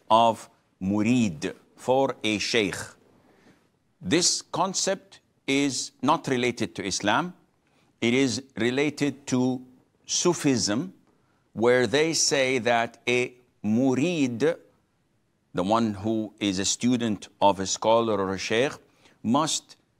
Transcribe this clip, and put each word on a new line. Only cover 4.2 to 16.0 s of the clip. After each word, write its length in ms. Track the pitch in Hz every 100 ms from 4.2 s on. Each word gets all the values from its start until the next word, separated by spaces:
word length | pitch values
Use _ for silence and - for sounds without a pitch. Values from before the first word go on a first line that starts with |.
| 170 -
concept 760 | - - 185 180 - 190 - - _ _ -
is 460 | 135 139 123 - _
not 240 | 131 160 147
related 460 | 127 123 117 107 -
to 80 |
Islam. 500 | 98 - 104 120 175 - _ _ _ _ _ _
It 140 | 117
is 280 | 123 135 104 - -
related 720 | 117 127 151 147 143 135 -
to 340 | 127 127 127 - _ _ _ -
Sufism, 880 | - 175 170 147 123 95 110 180 - _ _ _ _ _
where 340 | - 120 123 120
they 260 | 131 160
say 460 | 147 - 147 131 131
that 400 | 113 117 117 - -
a 240 | 123 123 - _ _
murid, 920 | 104 110 135 127 160 170 135 117 143 - _ _ _ _ _ _ _ _ _
the 80 | 82
one 320 | 92 113 113
who 380 | 98